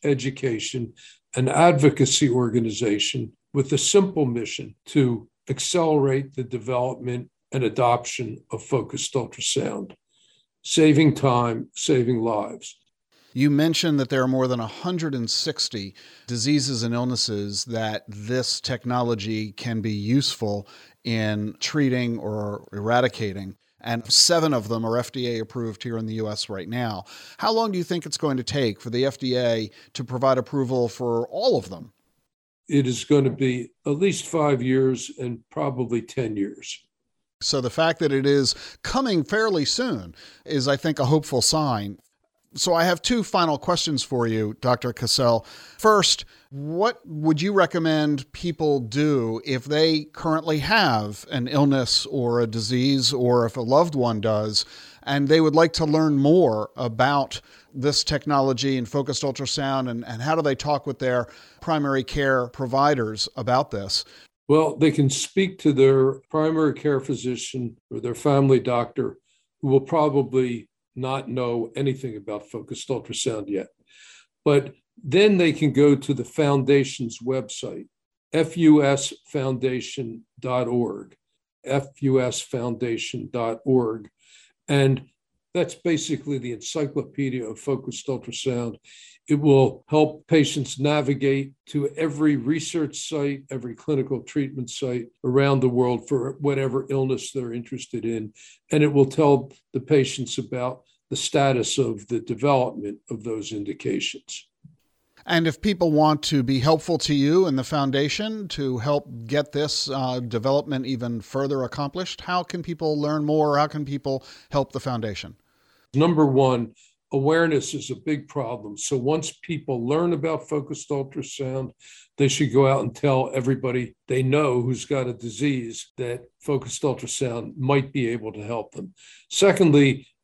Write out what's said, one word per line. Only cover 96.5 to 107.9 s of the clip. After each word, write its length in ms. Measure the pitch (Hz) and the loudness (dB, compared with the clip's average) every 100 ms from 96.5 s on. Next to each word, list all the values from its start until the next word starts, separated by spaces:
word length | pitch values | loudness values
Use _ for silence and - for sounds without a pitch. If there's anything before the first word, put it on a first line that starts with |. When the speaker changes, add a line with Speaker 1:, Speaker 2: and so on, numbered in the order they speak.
| 139 135 131 135 | 0 0 -2 -2
Speaker 1:
illness 420 | 139 131 127 - | 0 0 -2 -4
they're 220 | 135 120 | -8 -6
interested 520 | 120 117 123 - 117 113 | -8 -8 -12 -8 -6 -4
in. 280 | 113 107 _ - _ - | -4 -6 _ -20 _ -2
And 120 | 151 | 2
it 80 | 147 | 4
will 140 | 139 135 | 4 4
tell 460 | 160 147 139 - - _ | 4 4 4 2 -16 _
the 80 | 131 | -6
patients 580 | - 151 135 - 120 - | 2 2 2 -2 -8 -6
about 440 | 104 127 123 127 _ _ - | -6 -4 -6 -8 _ _ -10
the 60 | 113 | -8
status 640 | - 151 139 123 107 - | -2 2 2 2 0 0
of 280 | 120 104 101 | 0 -2 -4
the 120 | 117 | -6
development 800 | - 107 143 135 123 101 101 - - | -4 -2 2 2 2 -4 -10 -10 -10
of 140 | 113 | -10
those 280 | 113 110 101 | -8 -8 -8
indications. 960 | 107 101 - - 110 - - - - - _ - _ _ _ _ _ - | -8 -8 -6 -4 -4 -4 -8 -14 -18 -18 _ -20 _ _ _ _ _ -2
Speaker 2:
And 220 | 170 165 | 0 0
if 140 | - | 0
people 300 | 214 185 170 | -2 0 2
want 300 | 151 156 151 | 4 4 2
to 200 | - 147 | 0 0
be 160 | 123 135 | 2 2
helpful 380 | 143 160 - 160 | 2 2 2 -2
to 140 | - 143 | 0 2
you 300 | 143 175 180 | 4 4 2
and 100 | 131 | 0
the 60 | |
foundation 840 | 123 151 135 | -2 -2 0